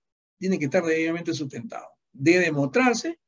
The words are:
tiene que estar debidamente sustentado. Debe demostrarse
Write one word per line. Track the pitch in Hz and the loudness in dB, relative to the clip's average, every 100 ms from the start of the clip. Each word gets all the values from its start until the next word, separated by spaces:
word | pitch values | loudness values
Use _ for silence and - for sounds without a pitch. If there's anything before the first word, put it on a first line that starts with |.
| _ _ _ - | _ _ _ -8
tiene | 185 180 | -2 -2
que | 143 | 0
estar | 185 | 0
debidamente | 165 160 165 170 170 | 0 0 0 -4 -4
sustentado. | 147 139 131 117 - - _ _ | -6 -6 -10 -12 -14 -16 _ _
Debe | - 139 180 175 | -2 4 4 4
demostrarse | 147 139 240 254 226 330 339 | 0 0 2 2 2 -2 -8